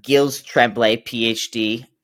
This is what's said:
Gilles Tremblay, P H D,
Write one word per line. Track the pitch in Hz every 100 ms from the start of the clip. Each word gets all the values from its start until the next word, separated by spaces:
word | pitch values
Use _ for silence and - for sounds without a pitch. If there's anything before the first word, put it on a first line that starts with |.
Gilles | 123 139 143 135
Tremblay, | - 143 120 104 110 117
P | - 120 113
H | 113 -
D, | 113 107 117 - _